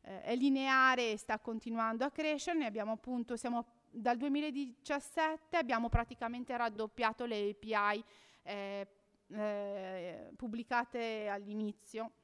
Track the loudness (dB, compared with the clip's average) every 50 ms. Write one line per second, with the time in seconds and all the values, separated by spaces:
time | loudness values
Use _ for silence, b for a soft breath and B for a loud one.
0 | _ -10 -12 -8 -2 -2 0 4 6 6 6 4 4 4 6 8 8 8 8 6
1 | 4 0 0 -2 -2 -4 -4 -2 _ -6 -6 -6 -4 -4 0 2 2 2 2 2
2 | 0 0 0 0 0 0 0 0 0 0 2 2 2 0 -2 -2 -2 -2 -4 -4
3 | -4 -4 -2 -2 -2 -2 -4 -4 -2 -2 -2 -2 -2 _ _ _ _ _ -12 -2
4 | 2 2 2 2 2 0 0 0 0 -2 -2 -4 -6 -6 -8 _ _ -2 -2 -2
5 | -2 -4 0 0 2 2 0 -2 -6 _ 0 0 2 2 2 0 2 2 2 2
6 | 2 0 -8 -8 -6 -6 -6 -6 -6 -4 -2 0 0 -2 0 -2 -6 -6 _ 0
7 | 0 0 0 0 -4 -4 -2 -2 -2 -2 -4 -6 -4 0 2 2 4 2 2 0
8 | -4 B B B B B B B B -10 -8 -8 -6 -6 -6 -8 -8 -10 _ _
9 | _ _ _ _ _ _ -6 -4 -2 -2 -2 -2 -4 -4 -4 -6 -6 -6 -6 -6
10 | -6 -8 -8 -10 -14 -16 -12 -8 -8 -6 -6 -6 -4 0 0 0 0 0 -4 -4
11 | -4 -2 -4 -4 -2 -4 -4 -4 -6 -6 -4 -2 -2 -2 -4 _ -16 -14 -10 -10
12 | -10 -10 _ _